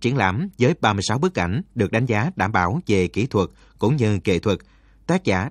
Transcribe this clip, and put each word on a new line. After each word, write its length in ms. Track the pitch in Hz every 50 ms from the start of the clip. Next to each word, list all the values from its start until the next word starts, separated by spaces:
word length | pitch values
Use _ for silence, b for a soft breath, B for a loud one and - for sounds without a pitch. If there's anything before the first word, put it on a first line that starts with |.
triển 160 | - 117 139
lãm 320 | 131 98 92 95 120 185 196 - -
với 140 | 123 123 - -
ba 120 | - 110 101
mươi 100 | 101 92
sáu 140 | - 110
bức 220 | 131 170 185 - 98
ảnh 220 | 90 87 101 151 196 _ -
được 160 | 117 101 87
đánh 140 | - 113 131
giá 260 | 117 107 104 117 185 -
đảm 160 | - 107 101
bảo 280 | 110 92 90 87 123 175 -
về 200 | - 104 95 90
kỹ 180 | 85 - 92 117
thuật 240 | 120 - 101 87 - b b b b b b
cũng 160 | 104 110 151
như 240 | 143 113 107 101 92 -
nghệ 140 | 104 92 82
thuật. 200 | - 107 95 - b b b b b b b b b
Tác 160 | - 170 185 -
giả 260 | 113 95 92 104 139